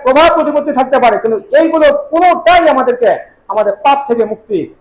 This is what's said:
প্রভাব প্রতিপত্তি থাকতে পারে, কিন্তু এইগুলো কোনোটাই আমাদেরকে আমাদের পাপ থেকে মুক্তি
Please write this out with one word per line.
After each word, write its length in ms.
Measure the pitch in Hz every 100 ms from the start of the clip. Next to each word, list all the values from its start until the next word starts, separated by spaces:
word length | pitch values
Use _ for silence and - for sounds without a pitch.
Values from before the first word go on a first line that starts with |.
প্রভাব 360 | 254 277 330 320
প্রতিপত্তি 340 | 302 294 285
থাকতে 260 | 262 262 262
পারে, 180 | 240 208
কিন্তু 380 | 226 220 - 285
এইগুলো 400 | 320 320 302 285
কোনোটাই 720 | - 320 359 339 330 349 320
আমাদেরকে 680 | 262 247 247 220 156 - _ -
আমাদের 260 | 202 202 196
পাপ 360 | 277 285 277
থেকে 140 | 233 214
মুক্তি 480 | 214 - 196 139 _